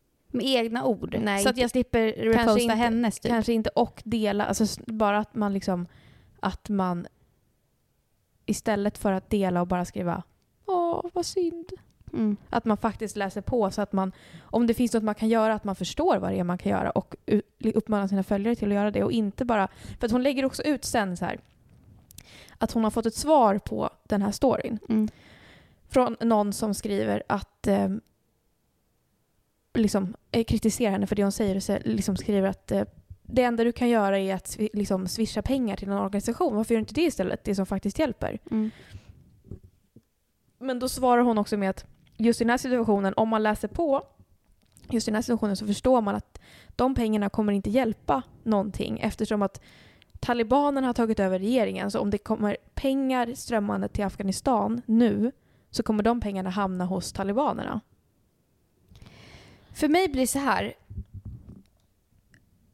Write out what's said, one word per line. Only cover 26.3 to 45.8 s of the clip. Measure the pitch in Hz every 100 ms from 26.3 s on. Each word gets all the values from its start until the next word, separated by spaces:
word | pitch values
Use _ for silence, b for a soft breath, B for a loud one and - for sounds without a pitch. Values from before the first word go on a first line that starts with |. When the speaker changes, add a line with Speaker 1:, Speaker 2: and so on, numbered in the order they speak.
| 220 208
Speaker 2:
som | 196 214
skriver | 202 214 202 214 208 -
att, | 208 - _ -
eh, | 196 196 196 - _ _ _ _ _ _ _ _ _ _ _ _ _ _ _ _
liksom, | - 214 202 190 - _
eh, | 233
kritiserar | 226 226 220 - 226
henne | 196 196
för | 208
det |
hon | 202
säger | 196 208 190
och |
så, | 190 202
liksom | - 220 196 185
skriver | - 202 190
att, | 190 -
eh, | 196 208 - - -
det | - 247
enda | 247 233
du | 233
kan | 240 240
göra | 233 196 196
är | 190
att | 190 -
swi-, | - 214
liksom | 208 202 190 185
swisha | - 220 226
pengar | 202 269 233 196
till | 196
en | 196
organisation. | 196 202 220 240 349 214
Varför | 220
gör | 226
du |
inte | 214
det | -
istället? | 339 - 180 -
Det | -
som | 190 190
faktiskt | 196 196 -
hjälper. | 302 - - - -
Speaker 1:
Mm. | 220 214 B B B B B - _ - - - _ _ - _ _ _ _ _ -
Speaker 2:
Men | 262 247
då | 254
svarar | - 254 240
hon | 247 220
också | 208 214
med | 190
att | - - - _ -
just | 220 233
i |
den | 226
här | 247
situationen, | 262 247 226 202 196 190
om | 220
man | 220
läser | 214 214 214
på, | - 330 269 - _ _ _ _ _ _ _ -
just | 117 -
i |
den |
här | 107
situationen | - 233 214 190
så | 208
förstår | 208